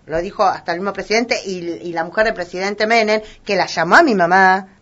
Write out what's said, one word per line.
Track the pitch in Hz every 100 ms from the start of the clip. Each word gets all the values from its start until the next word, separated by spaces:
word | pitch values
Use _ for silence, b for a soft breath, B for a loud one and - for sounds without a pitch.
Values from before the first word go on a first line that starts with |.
| -
lo | 160
dijo | 170 165
hasta | 190 160 -
el | 170
mismo | 196
presidente | 196 175 220 247 233 196
y, | 185
y | 170 165 175
la | 165
mujer | 170 214 220
del |
presidente | 196 175 180 196 208 214
Menem, | 233 214 214 214 B
que | - 190
la | 156
llamó | - 165 240
a |
mi | 330
mamá, | 202 170 190 190 190 196 b